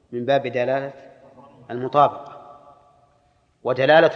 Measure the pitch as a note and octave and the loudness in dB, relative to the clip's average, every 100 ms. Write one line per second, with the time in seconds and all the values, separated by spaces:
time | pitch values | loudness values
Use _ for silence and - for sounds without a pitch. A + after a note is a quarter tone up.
0 | _ A#2+ A#2+ C#3 B2+ B2 B2 C3+ C#3 - | _ -8 -2 -2 -2 -4 -2 -4 -6 -14
1 | - - - - - _ - A#2+ B2+ C#3+ | -20 -20 -20 -20 -20 _ -14 -10 -2 2
2 | C#3 - - - - - - - _ _ | 2 0 -16 -20 -20 -20 -20 -20 _ _
3 | _ _ _ _ _ _ A#2+ B2 C3+ D#3 | _ _ _ _ _ _ -6 -2 4 6
4 | D#3+ | 4